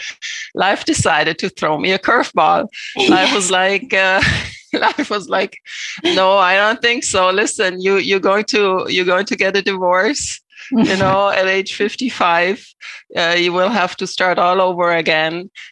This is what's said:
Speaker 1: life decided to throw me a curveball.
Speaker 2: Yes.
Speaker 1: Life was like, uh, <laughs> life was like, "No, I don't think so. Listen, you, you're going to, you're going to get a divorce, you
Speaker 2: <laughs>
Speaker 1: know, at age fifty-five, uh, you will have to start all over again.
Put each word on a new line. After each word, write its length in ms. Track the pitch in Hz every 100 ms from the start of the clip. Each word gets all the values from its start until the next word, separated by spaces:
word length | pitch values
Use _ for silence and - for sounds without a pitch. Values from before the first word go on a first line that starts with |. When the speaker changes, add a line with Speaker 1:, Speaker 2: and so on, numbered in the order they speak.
| - - - - -
Speaker 1:
life 320 | - 185 - -
decided 520 | 302 190 156 156 165
to 100 | 190
throw 260 | - 160 151
me 140 | 160
a 60 | 190
curveball. 720 | - 233 302 185 160 - 220 - - -
Speaker 2:
Yes. 140 | 381
Speaker 1:
Life 240 | - 185
was 160 | 262 185
like, 420 | 185 190 196 -
uh, 300 | 196 190 190 -
<laughs> 60 | - - - -
life 360 | 269 233 - 285
was 180 | 208 165
like, 300 | 190 190 - - - - -
"No, 340 | 330 339 190 196
I 200 | 180 190
don't 260 | 208 220
think 220 | 233 240
so. 260 | - 196 185
Listen, 500 | 190 226 - 190 185
you, 160 | 185 196
you're 240 | 180 196
going 240 | 190 202 208
to, 400 | 208 202 185 -
you're 160 | 185
going 220 | 185 180 208
to 100 | 185
get 200 | 190 196
a 60 |
divorce, 760 | 196 190 180 180 208 294 - - _ - -
you 240 | 233 214 190
Speaker 2:
<laughs> 60 |
Speaker 1:
know, 280 | 190 190 202
at 160 | - 190
age 280 | 190 190
fifty-five, 920 | - 208 - 254 - 190 170 175 233 - _ - - - -
uh, 200 | 170 175
you 140 | 175
will 180 | 175 185
have 260 | 226 180 -
to 100 | 190
start 320 | - 185 180
all 220 | 180 185
over 300 | 185 175 175
again. 600 | 170 165 156 160 170 190 - -